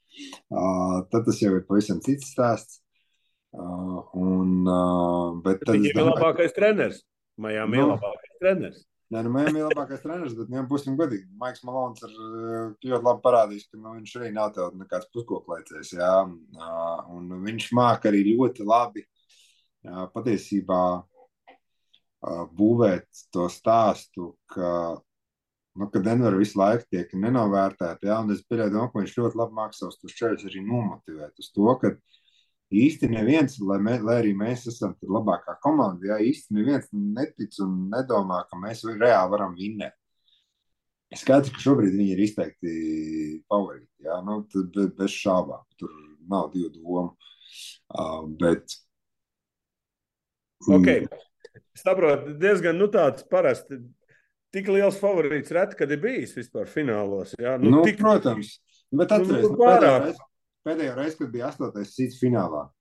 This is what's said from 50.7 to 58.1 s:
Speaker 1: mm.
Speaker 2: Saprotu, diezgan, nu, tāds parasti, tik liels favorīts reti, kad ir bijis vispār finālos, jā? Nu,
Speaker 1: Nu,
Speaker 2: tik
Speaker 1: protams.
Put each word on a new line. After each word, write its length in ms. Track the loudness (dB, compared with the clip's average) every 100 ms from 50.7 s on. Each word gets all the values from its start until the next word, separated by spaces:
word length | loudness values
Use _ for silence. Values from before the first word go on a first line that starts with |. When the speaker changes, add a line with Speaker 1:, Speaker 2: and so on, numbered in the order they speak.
| 6 8
Speaker 1:
mm. 200 | 4 0 -10 -20 _ -20 -20 _
Speaker 2:
Saprotu, 600 | -6 -2 2 2 2 -2 -2
diezgan, 420 | 2 2 2 2
nu, 80 | 2
tāds 380 | 4 2 0 0
parasti, 500 | 2 2 0 -6 -16 -16 _ _ _ _ _ _
tik 160 | -6 0
liels 260 | 2 2 2
favorīts 540 | 0 2 2 -2 -2
reti, 260 | 0 0 -2
kad 140 | -2
ir 80 | -2
bijis 340 | -2 -4 -8
vispār 340 | -10 -10 -8 -6
finālos, 680 | -2 -2 0 -2 -4 -6 -6
jā? 220 | -4 2
Nu, 100 | 4
Speaker 1:
Nu, 120 | 6
Speaker 2:
tik 160 | 6 4
Speaker 1:
protams. 540 | 4